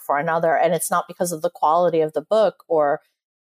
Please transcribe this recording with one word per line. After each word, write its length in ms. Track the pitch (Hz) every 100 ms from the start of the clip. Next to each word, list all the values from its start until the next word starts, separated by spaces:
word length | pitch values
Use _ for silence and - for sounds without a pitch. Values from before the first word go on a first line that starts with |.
for 140 | - 143
another. 380 | 165 165 165 135
And 180 | 165
it's 160 | 175 -
not 160 | 175 -
because 220 | - 175
of 120 | 160
the 80 | 175
quality 500 | - 151 165 180 160
of 120 | 156
the 80 | 151
book 420 | - 214 196 - -
or 320 | 165 147 151 _ _ _ _